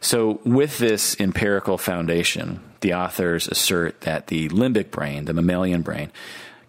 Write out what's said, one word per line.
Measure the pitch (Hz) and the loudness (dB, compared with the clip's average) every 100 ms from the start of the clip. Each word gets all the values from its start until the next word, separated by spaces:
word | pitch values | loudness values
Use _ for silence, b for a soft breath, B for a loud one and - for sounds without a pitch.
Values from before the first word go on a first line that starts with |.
So | - 120 110 104 | 0 2 2 0
with | 120 131 147 139 | 2 4 2 2
this | 117 104 - - | 2 2 0 0
empirical | 95 - 104 98 101 92 | 0 2 2 2 0 -2
foundation, | - 87 85 85 85 82 82 92 - - | -2 -2 0 2 0 -2 -6 -8 -14 -4
the | 98 | 0
authors | 87 90 - 90 85 - | 0 -2 0 0 0 -2
assert | - - 90 82 - | 0 0 2 0 -4
that | 82 78 - | -4 -4 -2
the | 80 78 | -2 0
limbic | 92 127 107 - | 2 2 2 -2
brain, | - 73 71 76 | -6 -6 -6 -2
the | |
mammalian | 82 87 90 92 85 | 2 2 2 0 0
brain, | 80 78 73 B B B B B | -2 -6 -8 B B B B B